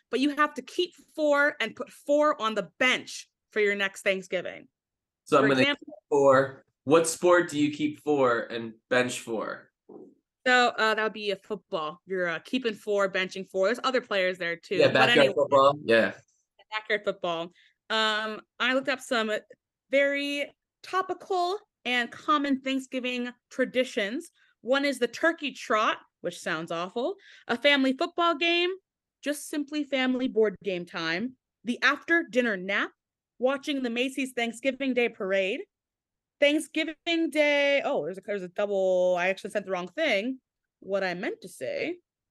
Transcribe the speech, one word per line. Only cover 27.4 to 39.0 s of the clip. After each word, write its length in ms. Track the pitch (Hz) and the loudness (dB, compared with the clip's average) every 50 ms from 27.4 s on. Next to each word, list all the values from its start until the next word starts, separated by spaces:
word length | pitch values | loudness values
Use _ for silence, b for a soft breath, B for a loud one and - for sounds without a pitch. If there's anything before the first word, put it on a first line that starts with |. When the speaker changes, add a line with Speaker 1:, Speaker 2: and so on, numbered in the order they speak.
| b - | b -6
Speaker 1:
a 80 | 233 | -4
family 360 | 240 - 285 285 277 262 262 262 | 0 2 4 4 4 2 0 0
football 420 | 269 339 370 - - 339 339 339 | 0 -2 -4 0 0 2 2 2
game, 340 | 269 339 339 339 349 349 359 381 370 - _ _ _ _ _ _ _ - | 2 0 0 0 0 0 -2 -4 -6 -12 _ _ _ _ _ _ _ -6
just 260 | 269 294 294 - - | -6 -6 -6 -8 -8
simply 360 | - 311 294 285 294 302 294 | -6 -6 -6 -4 -6 -6 -4
family 440 | 277 - 262 262 254 254 247 262 262 | -2 -2 0 0 0 0 -2 -2 -2
board 260 | 190 214 220 214 190 - - | 2 2 2 2 0 -4 -6
game 240 | 202 180 175 175 | -6 -6 -6 -6
time, 500 | 175 - 185 165 160 165 175 220 262 262 _ _ _ _ _ _ | -8 -8 -6 -4 -2 -2 -2 -4 -6 -8 _ _ _ _ _ _
the 160 | 202 247 - - | -6 -4 0 0
after 400 | 254 285 285 - - 339 339 330 | 0 0 -2 0 0 2 2 2
dinner 340 | 339 190 247 247 240 208 | 0 0 0 0 0 -2
nap, 360 | 185 180 190 196 214 277 392 - _ _ _ _ _ _ _ _ _ | -4 -4 -4 -4 -4 -4 -6 -8 _ _ _ _ _ _ _ _ _
watching 440 | 233 254 277 277 269 302 294 269 254 | -2 -2 -2 -2 -4 -4 -4 -4 -4
the 80 | 240 | -2
Macy's 420 | 226 240 254 269 262 - 269 254 254 | -2 -2 -2 -2 -2 -4 -6 -4 -4
Thanksgiving 640 | 240 233 233 226 226 - 269 262 262 277 269 247 | -4 -4 -4 -4 -4 -4 -4 -2 -2 -2 -2 0
Day 140 | 240 240 226 | 0 0 0
Parade, 540 | 226 - 214 185 196 196 190 185 226 285 415 - _ _ _ _ _ _ _ _ _ _ _ _ _ _ | -2 -4 -4 -2 0 0 0 0 -2 -4 -8 -12 _ _ _ _ _ _ _ _ _ _ _ _ _ _
Thanksgiving 920 | 294 285 294 311 - - - 311 320 311 311 - _ 339 339 330 330 311 | 2 4 4 2 0 -2 -4 -4 -4 -4 -6 -8 _ -2 0 0 0 0
Day. 520 | 247 302 294 294 294 285 285 277 277 277 - | 2 2 4 4 4 2 2 2 2 2 0
Oh, 200 | 247 285 208 147 | 0 -2 -2 -2
there's 140 | 156 190 185 | -4 -8 -10
a, 40 | - | -8
there's 180 | - 208 202 180 | -8 -6 -6 -6
a 60 | 180 | -8
double. 680 | - - 208 202 202 190 190 185 185 180 | -4 -4 -2 0 0 0 2 2 2 2